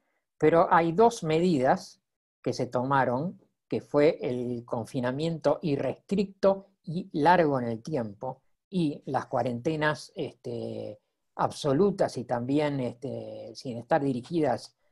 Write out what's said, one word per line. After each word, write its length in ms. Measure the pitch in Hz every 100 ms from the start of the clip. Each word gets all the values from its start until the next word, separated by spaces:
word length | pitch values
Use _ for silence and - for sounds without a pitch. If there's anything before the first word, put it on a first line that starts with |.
| _ _ _ _
pero 300 | 156 165 180
hay 220 | 175 170
dos 320 | 165 233 233
medidas 800 | 160 160 185 151 131 185 - - _ _ _ _
que 100 | -
se 160 | 117 127
tomaron, 720 | 127 131 139 127 123 170 - _ _ _
que 100 | 117
fue 400 | - 147 147 170
el 420 | 147 123 123 120 120
confinamiento 920 | 123 110 135 123 131 160 165 147 151
irrestricto 1080 | 175 139 135 - - 196 196 - 196 196 - _
y 260 | - 160 -
largo 460 | 165 151 180 156 139
en 80 | 120
el 140 | 113
tiempo, 600 | 135 151 113 101 131 131 _ _ _
y 320 | 185 156 147 -
las 220 | 127 -
cuarentenas, 840 | 131 120 120 139 156 151 147 - -
este, 840 | 139 - 123 117 113 110 107 104 _ _ _ -
absolutas 800 | 143 - 151 135 202 190 143 -
y 80 | 113
también, 540 | 120 123 143 151 139
este, 720 | 123 120 135 117 110 110 107
sin 240 | 110 135 120
estar 240 | - 165
dirigidas 760 | 139 123 131 165 147 117 - _ _